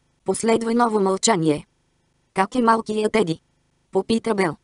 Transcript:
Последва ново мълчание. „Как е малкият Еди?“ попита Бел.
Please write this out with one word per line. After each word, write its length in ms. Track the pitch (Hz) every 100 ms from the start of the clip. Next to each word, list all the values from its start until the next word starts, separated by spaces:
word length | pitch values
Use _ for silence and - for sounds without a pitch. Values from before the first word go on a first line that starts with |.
| _ _ -
Последва 480 | 190 226 226 226
ново 260 | 233 240 214
мълчание. 680 | 190 190 226 190 160 147 - _ _ _ _ _ _
„Как 220 | - 196 254
е 60 |
малкият 540 | 226 226 214 214 214 220
Еди?“ 240 | 180 165 _ _ _ _ _
попита 440 | 190 190 226 226 208
Бел. 200 | 175 147